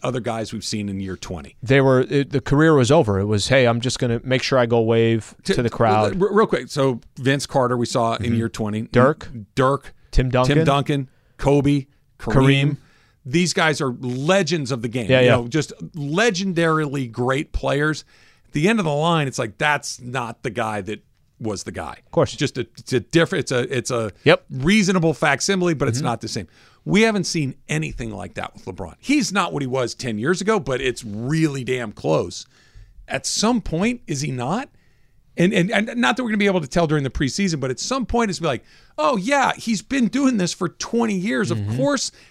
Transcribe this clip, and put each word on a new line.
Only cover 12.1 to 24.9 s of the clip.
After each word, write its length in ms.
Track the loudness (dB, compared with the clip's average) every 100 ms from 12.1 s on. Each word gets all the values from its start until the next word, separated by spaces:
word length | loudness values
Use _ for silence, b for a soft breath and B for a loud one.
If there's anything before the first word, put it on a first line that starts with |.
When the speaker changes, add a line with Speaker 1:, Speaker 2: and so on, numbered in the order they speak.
| _
Speaker 1:
Kareem. 140 | 0 4 6 6 2
Speaker 2:
Kareem. 60 | -2 b b b b -2
Speaker 1:
These 280 | 2 2
guys 260 | 2 2 2
are 120 | -2 -4
legends 680 | -6 -2 2 2 2 -2 -2
of 120 | -4
the 60 | -4
game. 220 | -4 2
Speaker 2:
Yeah, 100 | 4
Speaker 1:
You 60 | 6
Speaker 2:
yeah. 60 | 4
Speaker 1:
know, 120 | 2
just 240 | -2 -4 -8 -14 -10 -4 0
legendarily 840 | 2 0 -2 0 0 0 0 -4 -4
great 420 | -2 0 0 -2
players. 520 | -4 -2 0 0 -2 -8 b b b b
At 60 |
the 160 | 0 2
end 100 | 2
of 60 |
the 80 | 0
line, 340 | 0 2 2 0
it's 120 | -2
like, 200 | -6 -2
that's 420 | 0 0 -4 -12
not 420 | -8 -6 -6 -8
the 80 | -8
guy 300 | -4 -4 -4
that 200 | -6 -10 _ _ _ _
was 240 | -8 -6
the 80 | -8
guy. 240 | -10 -10 -14
Speaker 2:
Of 60 | _
course. 180 | 0 0
Speaker 1:
It's 60 | 0
just 200 | -4 -4
a, 40 | -10 -14
it's 160 | -4
a 80 | -4
different, 440 | 2 2 2 0
it's 80 | -2
a, 240 | -4 -2 -4
it's 140 | -4
a 220 | -4 -6 b
Speaker 2:
Yep. 200 | 2 2 0
Speaker 1:
reasonable 640 | -4 2 4 4